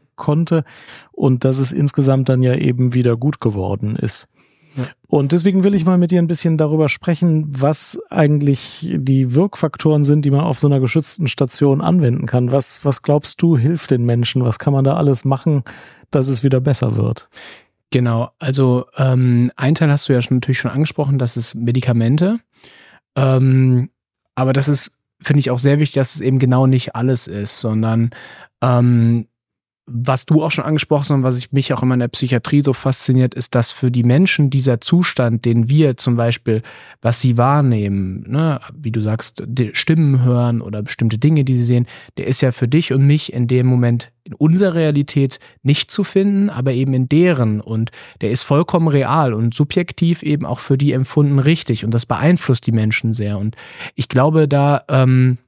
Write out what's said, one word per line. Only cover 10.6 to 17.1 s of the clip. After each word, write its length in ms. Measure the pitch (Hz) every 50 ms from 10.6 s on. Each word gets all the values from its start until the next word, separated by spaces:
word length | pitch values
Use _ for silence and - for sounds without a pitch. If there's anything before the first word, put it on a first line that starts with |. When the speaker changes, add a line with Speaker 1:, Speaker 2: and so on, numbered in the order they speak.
| - 147
Speaker 1:
einer 120 | 143 135
geschützten 480 | 131 120 - 165 147 - - - 165 123
Station 540 | - - 143 127 - - 143 143 135 139
anwenden 460 | - - 175 180 156 120 123 139 - -
kann. 240 | - 123 123 120
Was, 340 | 131 139 131 - - - -
was 160 | 143 131 -
glaubst 400 | - - 147 147 - - - -
du, 160 | 175 170 165 127
hilft 340 | 113 147 170 156 - -
den 140 | 135 123 120
Menschen? 380 | 120 117 117 120 - - 127 123
Was 140 | 120 110 -
kann 140 | - 147 139
man 100 | 135 135
da 120 | 139 139
alles 300 | - 151 143 135 120 -
machen, 380 | 135 135 135 - 170 151 139 120 - - - - - - _ _ _
dass 160 | - 147 131 135
es 160 | 135 113 120
wieder 160 | 135 131 127
besser 360 | 131 143 135 - - 113 110
wird? 340 | 110 107 113